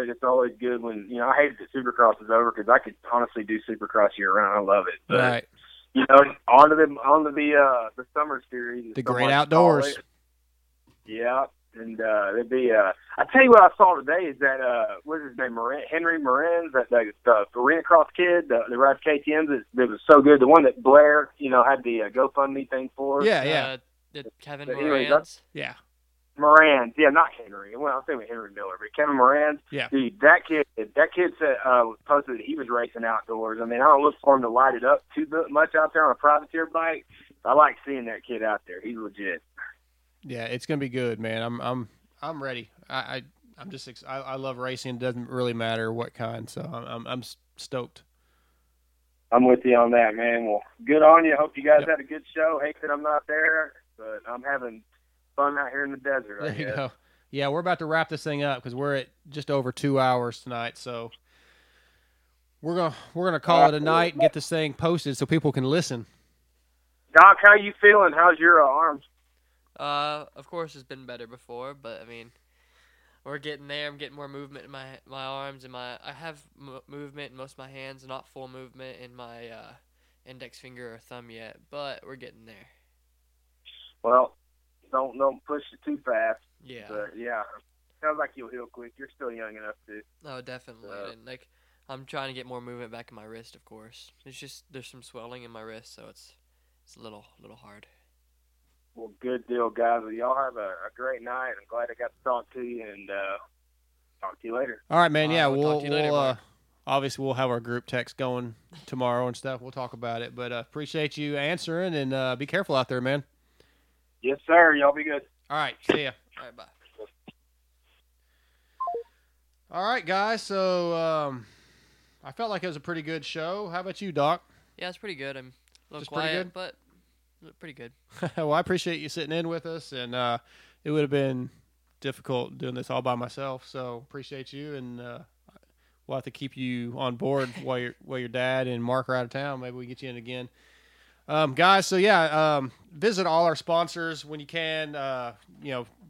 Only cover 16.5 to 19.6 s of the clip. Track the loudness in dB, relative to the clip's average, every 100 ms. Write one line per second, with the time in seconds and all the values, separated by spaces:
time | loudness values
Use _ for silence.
16.5 | 0 0 -2 2 2 0 0 4 4 4
17.5 | 0 2 2 6 6 6 2 2 2 2
18.5 | 0 0 2 2 2 0 0 0 0 0
19.5 | -2